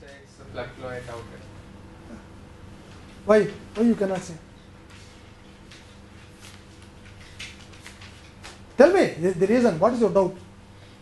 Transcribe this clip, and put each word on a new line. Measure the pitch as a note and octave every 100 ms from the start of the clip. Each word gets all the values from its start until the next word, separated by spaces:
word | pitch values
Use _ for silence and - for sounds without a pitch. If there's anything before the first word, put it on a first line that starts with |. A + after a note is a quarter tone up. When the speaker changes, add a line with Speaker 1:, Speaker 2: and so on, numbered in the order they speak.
Speaker 1:
say | - C#3+
it's | C#3 -
a | -
plug | - B2 C3+
flow | B2+
at | B2 B2
outer. | A#2 G#2+ G2 - - - - - - - - - - - - - - - - - -
Speaker 2:
Why? | - G#3+ F#3+ - -
Why | -
you | A#3+ G#3
cannot | G3 F#3
say? | - D#3+ - - - - - - - - - - - - - - - - - - - - - - - - - - - - - - - - - - - - - - - - - - - -
Tell | D4+
me | F#4+ B3+ D3
the, | F3
the | F3 F#3+
reason. | B3 A#3 D#3+
What | G3+
is | A#3+
your | G#3+
doubt? | F3+ F#3 - - - - - - -